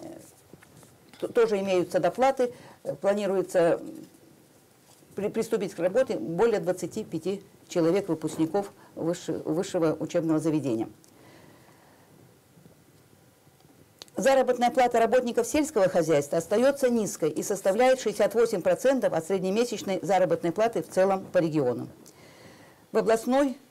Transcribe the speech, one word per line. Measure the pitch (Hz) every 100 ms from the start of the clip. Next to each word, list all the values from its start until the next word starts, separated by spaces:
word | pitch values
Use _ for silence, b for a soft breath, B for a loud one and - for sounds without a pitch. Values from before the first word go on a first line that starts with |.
э, | - - - - _ - - - - - _ -
т-, | -
тоже | 247 226 196
имеются | 196 185 170 185
доплаты, | 175 202 262 269 240 B B B
э, | - 143
планируется | 196 208 196 190 180 185 170 - - - - - - - _ _ _ _ _ _ -
при-, | - 202
приступить | 220 220 226 202 -
к |
работе | 180 226 262 180
более | - 170 233 208
двадцати | 170 180 170 220
пяти | 214 160 180 196 - _ -
человек, | 180 165 190 185
выпускников | 156 151 160 160 202 196 - B
высше-, | B 160 170 - -
высшего | - 156 - 175 160 -
учебного | 160 175 160 156
заведения. | 160 151 135 113 107 - - B B B B B B B B B B B - _ _ _ - _ _ _ _ _ _ _ _ _ _ _ _ - - -
Заработная | 262 262 247 240 240
плата | 254 247 233
работников | 226 254 240 233 233
сельского | 294 294 214 185
хозяйства | 185 160 147 143 170
остается | - 208 269 277 254
низкой | 233 202 - -
и | -
составляет | 190 202 196 208 254 262
шестьдесят | 220 202 202 220
восемь | 226 202
процентов | 180 175 254 262 196
от | 165 160
среднемесячной | 196 185 208 240 208 202 190
заработной | 156 185 180 165 170
платы | 165 226 190
в | 160
целом | 185 190 190 190
по | 185
региону. | 165 151 127 120 131 - - B B B B B B B B
В | 214
областной | 202 226 240 262 285 240 _